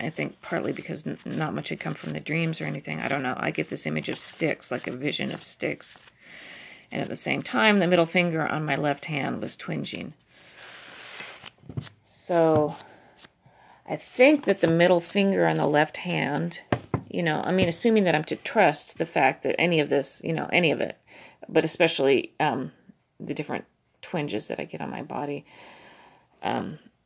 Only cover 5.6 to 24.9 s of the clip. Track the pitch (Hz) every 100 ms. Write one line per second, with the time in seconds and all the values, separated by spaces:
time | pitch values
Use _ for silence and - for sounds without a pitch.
5.6 | - - - - - _ - - - -
6.6 | - - _ - - - - 139 - 247
7.6 | 220 202 175 180 165 185 175 160 147 151
8.6 | 151 139 151 143 - 147 127 120 - -
9.6 | - 147 139 - - - _ - - -
10.6 | - - - - - - - - - -
11.6 | - - - - _ - - 170 160 156
12.6 | 151 - - - - _ - _ _ _
13.6 | - _ - 156 - - 269 285 - 196
14.6 | 165 165 180 175 - 208 196 180 165 160
15.6 | 151 151 156 - 180 160 143 147 170 -
16.6 | - - - - - 180 170 151 - 185
17.6 | 175 165 233 220 180 156 156 - - 226
18.6 | 170 151 - - - - 135 - 135 -
19.6 | 175 160 143 139 139 - - 156 - 165
20.6 | 165 127 - - _ - - _ - 160
21.6 | 156 - 165 - 135 131 - - 147 127
22.6 | 143 - - _ _ - - - 147 120
23.6 | - _ _ _ - 170 147 107 - -
24.6 | - 160 -